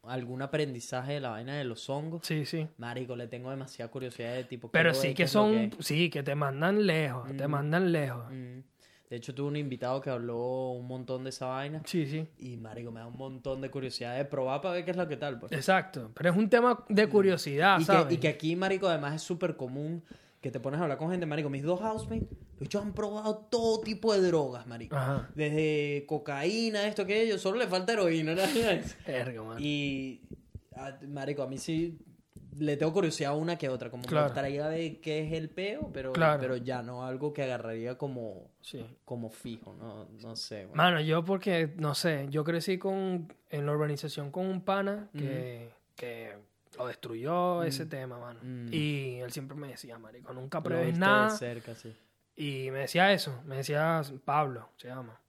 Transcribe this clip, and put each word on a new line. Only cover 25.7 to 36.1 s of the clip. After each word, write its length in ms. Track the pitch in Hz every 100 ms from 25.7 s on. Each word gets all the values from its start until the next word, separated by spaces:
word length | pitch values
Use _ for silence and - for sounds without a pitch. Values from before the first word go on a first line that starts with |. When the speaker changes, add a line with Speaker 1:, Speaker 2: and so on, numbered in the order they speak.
| 151 147 143 143
Speaker 1:
cocaína, 800 | 151 147 139 165 220 226 208 208
esto, 160 | 208
aquello, 380 | 190 214 226 196
solo 180 | 190 220
le 80 | 220
falta 280 | 185 185
heroína, 420 | 226 180 165 156 170
<laughs> 0 |
nada 120 | 190
más. 480 | 262 226 175 - - -
Speaker 2:
Verga, 340 | 131 123 117
mano. 180 | 110 113
Speaker 1:
Y, 640 | 147 147 143 135 135 123 - - - - _ -
a-, 240 | 135 135 139
marico, 340 | 143 135 143
a 60 | 131
mí 100 | 135
sí 400 | - 160 170 160 - - _ - - 143
le 180 | 151 143
tengo 160 | 151
curiosidad 380 | 170 170 160 143
a 40 | 147
una 220 | 165 170
que 120 | 135
otra, 200 | 127 123
como 140 | 120
me 40 | 123
Speaker 2:
Claro. 200 | 156 147
Speaker 1:
gustaría 400 | 135 139 143 151
ver 340 | 160 160 147
qué 240 | 160 151 156
es 80 |
el 160 | 160 156
peo, 400 | - 196 269 302
pero, 220 | 139 131